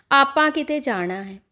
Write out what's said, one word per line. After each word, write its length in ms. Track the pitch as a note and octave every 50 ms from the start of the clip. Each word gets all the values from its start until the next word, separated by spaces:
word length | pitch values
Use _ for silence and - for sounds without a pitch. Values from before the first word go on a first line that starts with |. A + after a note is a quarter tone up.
| _ _
ਆਪਾਂ 400 | C4+ C#4 C#4 - - D#4 D4+ D4+
ਕਿਤੇ 280 | D4+ D#4+ D4+ - D4+ D4+
ਜਾਣਾ 440 | B3+ C#4 A3+ F#3 F3 F3 F#3 F#3+ G3
ਹੈ।" 160 | G3 G3 G3 _ _